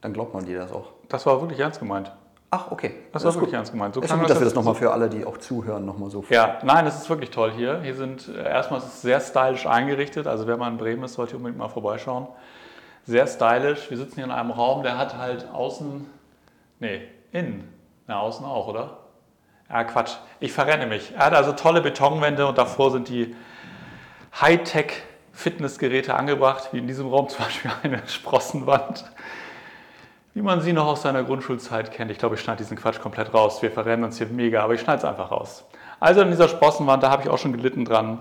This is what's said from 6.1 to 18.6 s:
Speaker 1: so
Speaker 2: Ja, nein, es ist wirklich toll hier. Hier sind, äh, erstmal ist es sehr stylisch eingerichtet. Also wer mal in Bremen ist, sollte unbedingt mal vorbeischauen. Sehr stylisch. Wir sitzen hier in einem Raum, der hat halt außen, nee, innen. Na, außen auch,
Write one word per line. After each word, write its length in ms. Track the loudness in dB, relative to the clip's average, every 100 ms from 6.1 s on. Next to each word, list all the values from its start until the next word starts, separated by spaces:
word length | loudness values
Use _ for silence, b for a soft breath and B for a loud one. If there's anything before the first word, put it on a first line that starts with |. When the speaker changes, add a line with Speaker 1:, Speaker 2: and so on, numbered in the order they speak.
Speaker 1:
so 140 | -10 2
Speaker 2:
Ja, 280 | 6 6 2
nein, 220 | 4 4 4
es 100 | -2
ist 120 | -4
wirklich 220 | -4 -4
toll 220 | -2 -2
hier. 280 | 0 -4 -4
Hier 120 | -6
sind, 340 | -8 -8 -10 -14
äh, 140 | -6
erstmal 380 | -2 -2 -2 -6
ist 60 | -8
es 160 | -8
sehr 180 | 2 2
stylisch 460 | 2 2 2 0 2
eingerichtet. 600 | 2 2 -2 -2 -4 -4
Also 200 | -4 -2
wer 80 | -2
mal 120 | -2
in 100 | -4
Bremen 260 | -4 -4
ist, 100 | -8
sollte 220 | -8 -8 -8
unbedingt 220 | -10 -8
mal 100 | -8
vorbeischauen. 580 | -6 -4 -4 -6 -8 -8 B B B B B B B
Sehr 220 | 0 4 4
stylisch. 640 | 4 2 4 2 -2 -6
Wir 80 | -10
sitzen 180 | -10 -10
hier 80 |
in 60 | -8
einem 200 | -6 -4
Raum, 320 | 0 0 0
der 140 | -2 -2
hat 200 | -4 -4
halt 300 | -6 -8 -8
außen, 540 | -6 -6 -6 -10 -10 -14 -20 _ b b b b _
nee, 220 | -8 -8 -10 -20 _
innen. 360 | -6 -6 -8 -12 -20 _ _ -10
Na, 140 | -6
außen 240 | -4 -6
auch, 220 | -8 -6